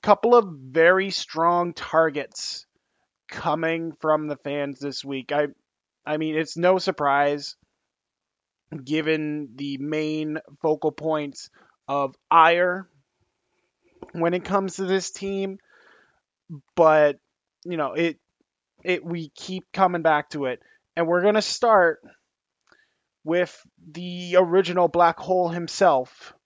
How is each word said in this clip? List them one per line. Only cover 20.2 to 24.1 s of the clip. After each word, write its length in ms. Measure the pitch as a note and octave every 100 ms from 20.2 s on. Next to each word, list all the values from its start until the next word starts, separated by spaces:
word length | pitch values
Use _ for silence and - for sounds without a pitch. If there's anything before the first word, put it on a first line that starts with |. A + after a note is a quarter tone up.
| D3
to 140 | D#3 C3+
it. 140 | B2 _ _ _ -
And 100 | E3
we're 160 | F3
gonna 220 | G3 G#3+
start 560 | G3+ - A#3+ G#3+ E3+ D#3 - _ _ _ _ _ _ _ _ _ _ _
with 320 | D3+ F3 F3 - _ _ E3+
the 460 | D#3 F3+